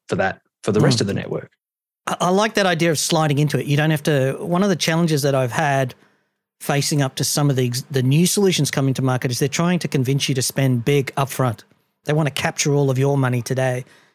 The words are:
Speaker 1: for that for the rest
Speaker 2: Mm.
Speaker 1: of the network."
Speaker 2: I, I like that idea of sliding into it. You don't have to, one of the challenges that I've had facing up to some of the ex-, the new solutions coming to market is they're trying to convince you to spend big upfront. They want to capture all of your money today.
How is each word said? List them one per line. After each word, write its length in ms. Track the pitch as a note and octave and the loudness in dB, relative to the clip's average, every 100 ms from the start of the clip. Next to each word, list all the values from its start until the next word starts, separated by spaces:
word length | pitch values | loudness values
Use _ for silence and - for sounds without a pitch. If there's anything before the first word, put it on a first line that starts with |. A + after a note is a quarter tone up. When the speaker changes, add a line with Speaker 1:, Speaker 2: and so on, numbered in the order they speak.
| - | -8
Speaker 1:
for 80 | - | -2
that 240 | F#2+ F#2 _ _ | -2 -4 _ _
for 80 | - | -2
the 80 | G2+ | 2
rest 180 | D3 B2 | 4 2
Speaker 2:
Mm. 40 | |
Speaker 1:
of 40 | G2+ | 0
the 80 | |
network." 380 | G2 - - - _ _ _ _ _ - | -4 -6 -8 -10 _ _ _ _ _ -8
Speaker 2:
I, 80 | F3 | -2
I 60 | E3+ | 0
like 240 | F#3+ A3 | 2 2
that 120 | G#3+ F#3+ | 0 0
idea 240 | E3+ E3+ | 2 0
of 80 | D3 | 0
sliding 400 | - E3 D#3 C#3 | 0 2 2 2
into 220 | D3+ C3 | 0 0
it. 60 | C#3+ | 0
You 100 | C#3+ | 0
don't 140 | D#3 | 2
have 120 | D3+ | 0
to, 320 | D#3+ D3 C3 C3+ | 0 0 0 -2
one 240 | F3 E3+ | -4 -2
of 60 | G3+ | 0
the 60 | F3 | 0
challenges 460 | - E3 E3+ D3+ | 0 0 2 2
that 140 | C#3 C3+ | 2 0
I've 160 | B2+ | 0
had 420 | A2 D3+ C3+ C3 - _ _ _ _ _ _ | 0 0 0 -2 -6 _ _ _ _ _ _
facing 400 | - C#3+ C#3 D3+ | -2 -2 0 0
up 140 | C3+ - | 0 -2
to 80 | |
some 240 | C#3 - D3 | -2 0 0
of 60 | |
the 120 | C3 B2 | 2 0
ex-, 180 | A#2+ - | -4 -4
the 120 | C3+ | -2
new 240 | B2+ D3 F3 | 2 4 4
solutions 460 | - G3 D#3+ C#3 | 2 2 2 0
coming 200 | - C#3 | 0 0
to 80 | C3 | 0
market 280 | C3 B2+ C3+ | 0 0 -2
is 80 | A#2+ | -2
they're 100 | C#3+ | -2
trying 300 | - E3+ F3+ | 0 0 0
to 80 | E3 | -2
convince 400 | D3 B2 C#3 - | -2 0 0 -2
you 60 | |
to 80 | B2+ | -2
spend 420 | - - C3+ B2 | -2 0 0 0
big 300 | A#2 C#3+ B2+ - | 2 0 0 -4
upfront. 460 | C3+ - C3 A#2 - _ _ _ | -4 -2 -2 -2 -10 _ _ _
They 80 | - | -4
want 140 | D3+ D3 | 0 0
to 80 | |
capture 400 | - E3 - D3+ | -2 -4 -2 0
all 160 | C#3+ C#3 | 2 2
of 80 | B2+ | 2
your 180 | C#3 C#3 | 2 2
money 240 | B2+ B2 | 0 0
today. 420 | A2+ C3 C3 B2+ B2 - _ | -2 -2 -2 -4 -8 -20 _